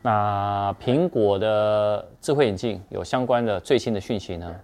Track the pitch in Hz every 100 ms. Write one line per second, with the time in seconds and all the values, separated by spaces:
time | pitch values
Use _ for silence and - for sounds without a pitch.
0 | 123 107 104 101 101 101 101 95 - 131
1 | 180 127 104 101 110 107 107 107 104 104
2 | - - - 143 131 95 120 95 92 101
3 | 90 131 123 123 117 98 - 127 113 107
4 | - 110 - 87 85 87